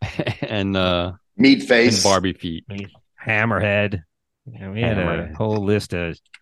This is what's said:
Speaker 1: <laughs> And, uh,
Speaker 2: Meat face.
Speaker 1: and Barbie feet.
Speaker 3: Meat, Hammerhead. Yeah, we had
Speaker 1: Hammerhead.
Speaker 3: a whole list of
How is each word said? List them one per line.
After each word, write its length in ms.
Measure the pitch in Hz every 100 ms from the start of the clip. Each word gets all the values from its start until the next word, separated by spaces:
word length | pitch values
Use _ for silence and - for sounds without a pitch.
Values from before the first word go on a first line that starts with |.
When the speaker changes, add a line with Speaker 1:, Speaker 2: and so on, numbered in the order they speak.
Speaker 1:
<laughs> 460 | - - 147 - -
And, 280 | 107 98 95
uh, 360 | 92 87 87 90 _ -
Speaker 2:
Meat 280 | 135 127
face. 320 | - 120 120 104
Speaker 1:
and 80 |
Barbie 300 | 101 95 92
feet. 300 | 85 90 82 -
Speaker 3:
Meat, 180 | 98 98 _ _ _
Hammerhead. 840 | - 107 113 98 104 101 104 95 - _ _ _ 131
Yeah, 200 | 113 95
we 100 | 101
had 160 | 113 104
Speaker 1:
Hammerhead. 360 | 87 82 85
Speaker 3:
a 20 | 78
whole 280 | 107 107
list 300 | 98 104 -
of 240 | 87 85 80 _ -